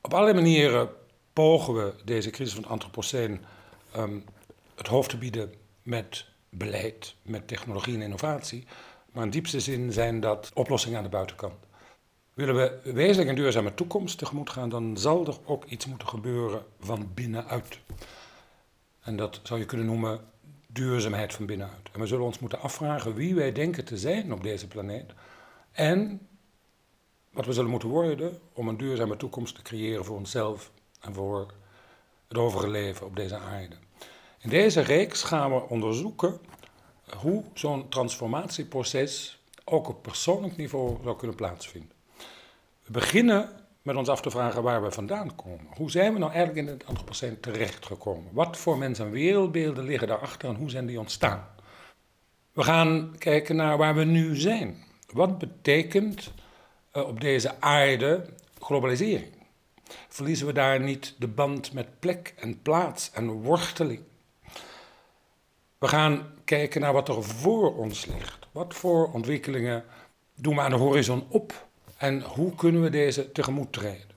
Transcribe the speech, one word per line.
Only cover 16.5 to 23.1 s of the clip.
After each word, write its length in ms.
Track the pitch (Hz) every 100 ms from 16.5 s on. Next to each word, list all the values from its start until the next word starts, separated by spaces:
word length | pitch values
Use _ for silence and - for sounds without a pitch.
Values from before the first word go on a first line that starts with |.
| 104 - _
van 300 | 95 113 101
binnenuit. 640 | 90 120 110 117 120 - - _ - - - - - _ _ _ _ _ _
En 160 | - 107
dat 240 | 107 -
zou 180 | - 117
je 60 | 110
kunnen 200 | 120 113
noemen 340 | 113 113 110 - _ - - _
duurzaamheid 680 | 117 127 123 107 104 104
van 140 | - 104
binnenuit. 440 | 101 98 - -
En 80 | 107
we 60 | 107
zullen 180 | 123
ons 140 | 123 110
moeten 220 | 120 -
afvragen 540 | 139 - 151 147 113